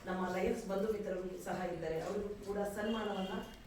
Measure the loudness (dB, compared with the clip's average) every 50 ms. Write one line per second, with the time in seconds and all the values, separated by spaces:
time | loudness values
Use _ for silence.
0 | -4 -2 0 0 0 2 2 2 4 4 2 2 0 0 2 2 2 2 2 0
1 | 0 0 -2 -2 -2 -2 -4 -4 -4 -2 -2 0 0 0 -2 0 0 0 0 0
2 | 0 0 0 0 0 -2 -4 -4 -4 -2 0 0 0 0 0 0 2 2 2 2
3 | 2 0 0 0 0 0 0 -2 -4 -6 -8 -12 -14